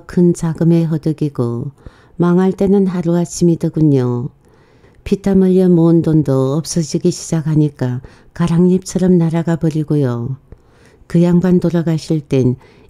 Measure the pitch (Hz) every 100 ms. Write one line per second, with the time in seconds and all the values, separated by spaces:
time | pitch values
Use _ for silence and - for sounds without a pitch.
0 | - - 175 175 165 156 165 170 165 160
1 | 156 147 147 139 120 120 143 - - _
2 | _ - 175 175 185 185 196 202 190 180
3 | 165 170 170 - 175 165 165 156 156 139
4 | 123 123 120 _ _ _ _ _ _ _
5 | - 196 196 190 185 185 185 175 165 165
6 | 160 156 143 135 131 147 - 175 156 175
7 | 180 165 - 165 151 151 151 143 127 123
8 | - - _ - 170 170 180 185 - 185
9 | 185 185 165 165 165 165 160 151 147 151
10 | 131 120 117 131 _ - _ _ - _
11 | - 170 175 175 180 180 175 170 165 160
12 | - 160 143 135 127 123 - -